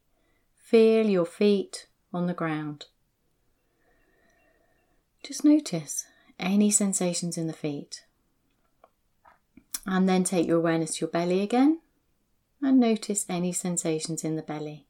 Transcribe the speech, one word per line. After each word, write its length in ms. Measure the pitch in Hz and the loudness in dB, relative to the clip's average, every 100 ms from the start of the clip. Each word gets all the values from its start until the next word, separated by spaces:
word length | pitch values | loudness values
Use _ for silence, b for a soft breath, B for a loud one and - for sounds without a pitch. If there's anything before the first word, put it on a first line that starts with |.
| _ _ _ _ _ _ | _ _ _ _ _ _
Feel 500 | - 226 220 220 220 | 2 4 6 4 2
your 200 | 185 165 | 2 0
feet 600 | - 208 202 - - - _ _ | 2 2 2 -2 -14 -18 _ _
on 140 | 175 175 | -4 -4
the 80 | |
ground. 520 | 175 165 151 151 147 - _ _ _ _ _ _ _ _ _ _ _ _ _ _ _ _ _ _ _ _ _ _ _ | -2 -4 -4 -8 -12 -18 _ _ _ _ _ _ _ _ _ _ _ _ _ _ _ _ _ _ _ _ _ _ _
Just 220 | - 277 | -14 2
notice 640 | 302 302 294 165 147 - - b b - | 4 4 2 -6 -6 -10 -12 b b -8
any 320 | 185 202 208 | 0 2 4
sensations 680 | 202 202 190 180 175 175 170 | 2 0 0 -2 -2 -6 -4
in 80 | 160 | -6
the 60 | |
feet. 520 | 156 151 143 - - _ _ _ _ _ _ _ _ _ _ _ _ _ _ _ _ _ - - | -6 -6 -8 -12 -20 _ _ _ _ _ _ _ _ _ _ _ _ _ _ _ _ _ -10 -2
And 220 | 185 185 | 0 2
then 160 | 185 | 2
take 240 | 185 180 160 | 0 0 2
your 80 | 165 | 2
awareness 400 | 165 165 160 - | 2 0 -2 -6
to 60 | |
your 80 | 165 | -4
belly 300 | 170 175 180 | -2 0 -2
again 380 | 202 240 285 330 - _ _ _ _ _ _ _ | 0 4 4 2 -6 _ _ _ _ _ _ _
and 200 | 269 262 | 2 4
notice 440 | 233 220 - 202 - | 4 0 -2 -6 -4
any 240 | 175 180 | -4 -4
sensations 720 | 175 180 175 170 156 160 156 | -4 -4 -4 -2 -2 -4 -6
in 100 | 160 | -4
the 80 | 160 | -4
belly. 420 | 156 151 151 151 | -6 -10 -10 -14